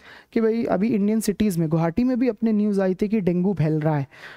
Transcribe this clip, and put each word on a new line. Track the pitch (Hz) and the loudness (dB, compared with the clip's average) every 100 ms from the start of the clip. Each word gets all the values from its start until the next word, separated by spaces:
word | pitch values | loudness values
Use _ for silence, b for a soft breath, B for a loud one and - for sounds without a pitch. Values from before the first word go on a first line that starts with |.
| B B B | B B B
कि | 233 | 0
भाई | 220 226 | 0 0
अभी | - 180 226 | -2 0 0
इंडियन | 214 202 220 | 0 0 0
सिटीज | 208 - 214 170 | -2 0 0 0
में, | 160 | 0
गुवाहाटी | 165 165 196 | 0 0 0
में | 254 247 | 0 0
भी | 254 | 0
अपने | 214 226 | 0 0
न्यूज़ | 208 214 196 | 2 2 0
आई | 190 | 0
थी | 180 208 | 0 0
कि | 220 | 0
डेंगू | 180 175 190 | 0 0 0
फैल | 165 156 156 | 0 0 0
रहा | 156 151 | 0 0
है। | 135 B B | -4 B B